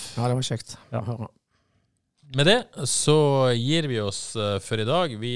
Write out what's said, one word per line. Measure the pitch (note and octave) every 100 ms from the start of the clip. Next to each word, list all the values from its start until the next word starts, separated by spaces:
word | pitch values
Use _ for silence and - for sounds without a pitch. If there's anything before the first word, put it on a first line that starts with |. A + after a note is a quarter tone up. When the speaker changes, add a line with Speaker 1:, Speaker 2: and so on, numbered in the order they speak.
| -
Speaker 1:
Ja, | - A#2+
det | B2+
var | B2+
kjekt | A#2 - - _
Speaker 2:
Ja. | A#2
Speaker 1:
å | A#2
høre. | A#2 G#2+ - _ _ _ _ _ _ _ _ D3
Speaker 3:
Med | C3 D3+
det | A#3 - - C3
så | - - D3+ D3 C3+ B2+
gir | A#2+ B2 E3 D3+
vi | A#2
oss, | G2+ - - A2+
eh, | G#2 G2
for | - A2+
i | A2
dag. | E3 F3 G#2+
Vi | A#2